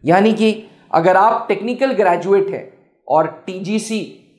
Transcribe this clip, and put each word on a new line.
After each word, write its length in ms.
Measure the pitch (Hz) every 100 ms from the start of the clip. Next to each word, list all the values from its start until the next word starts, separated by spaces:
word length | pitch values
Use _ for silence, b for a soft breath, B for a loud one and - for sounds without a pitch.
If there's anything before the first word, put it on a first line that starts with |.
| 127
यानी 280 | - 220
कि 340 | 208 220 214 - B B
अगर 260 | 160 170 185
आप 280 | 214 226 -
technical 440 | 202 220 247 269
graduate 580 | 202 190 175 165 196 -
हैं 240 | 151 - _ _ _ -
और 360 | 147 160 - -
टीजीसी 760 | 185 190 214 220 220 165 - _